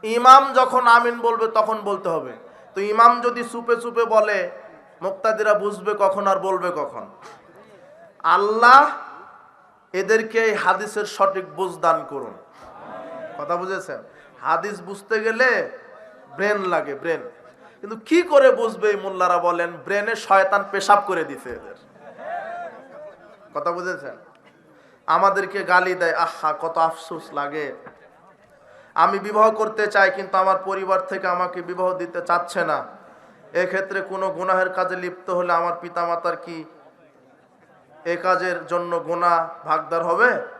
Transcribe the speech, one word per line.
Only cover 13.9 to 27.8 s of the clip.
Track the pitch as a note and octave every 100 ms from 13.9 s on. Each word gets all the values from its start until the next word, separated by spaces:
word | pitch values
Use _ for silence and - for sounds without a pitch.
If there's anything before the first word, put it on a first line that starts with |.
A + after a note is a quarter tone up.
| B2+ - - - -
হাদিস | C3+ E3 G3+ G3+
বুঝতে | F3 G3 - A3
গেলে | A3 A3 B3+ A3 D#3 - - - - - - -
ব্রেন | G3 G#3
লাগে, | F#3 E3 C#3+ C3+
ব্রেন। | E3 D#3 B2+ - - _ - _
কিন্তু | G#3 A3+ -
কি | E4
করে | F4 D4 C4+
বুঝবে | A#3 A3+ G#3+ G#3+
এই | G3
মোল্লারা | F#3+ F#3+ F3+ F3
বলেন? | E3+ E3+ E3+
ব্রেনে | E3+ C3+ G3+ G#3 A3+
শয়তান | - G3 F#3+ G3+ G3+
পেশাব | G3 F#3+ G3+ G3+
করে | F3
দিছে | D3 C3+ B2+
এদের। | A#2 - G2 _ - - - A2+ - - E5+ - - C4 D4 D4+ - - - -
কথা | D3 D#3
বুঝেছেন? | F3 F3+ E3+ C#3 - - _ _ _ _ _ _ _ -
আমাদেরকে | E3 F#3+ F#3+ F#3+ G3
গালি | E3+ F3+ F#3
দেয়, | F3+ E3+
আহা, | D3+ E3 - D#3
কত | D3+ E3 E3
আফসোস | E3 E3 - E3 -
লাগে। | C#3+ C#3+ D3+ C#3+ -